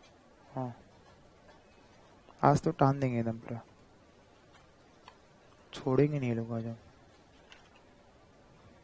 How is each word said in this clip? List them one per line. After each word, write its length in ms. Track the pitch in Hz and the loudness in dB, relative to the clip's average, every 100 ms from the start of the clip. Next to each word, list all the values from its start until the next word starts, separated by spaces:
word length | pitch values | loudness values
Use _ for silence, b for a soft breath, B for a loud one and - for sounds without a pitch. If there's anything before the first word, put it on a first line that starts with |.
| - - - - - 131 | -20 -20 -20 -20 -14 -8
हाँ, 180 | 123 120 - - - - - - - - - - - - - - - - | -8 -10 -20 -20 -20 -20 -20 -20 -20 -20 -20 -20 -20 -20 -20 -20 -20 2
आज 200 | 143 143 | 4 4
तो 100 | 160 | 2
टान 280 | - 139 139 | 2 4 4
देंगे 200 | 131 120 | 0 0
एकदम 180 | 117 113 | -2 -4
पूरा, 220 | - 117 - - - - - - - - - - - - - - - - - - - - - | -8 -10 -12 -20 -20 -20 -20 -20 -20 -20 -20 -20 -20 -20 -20 -20 -20 -20 -20 -20 -20 -20 -18
छोड़ेंगे 460 | - 139 131 147 147 | -6 0 2 2 2
नहीं 100 | 123 | -2
ये 60 | 113 | -2
लोग 180 | 113 | -4
आज 120 | 117 117 | -6 -6
हम। 100 | 117 - - - - - - - - - - - - - - - - - - - - | -10 -16 -20 -20 -20 -20 -20 -20 -20 -20 -20 -20 -20 -20 -20 -20 -20 -20 -20 -20 -20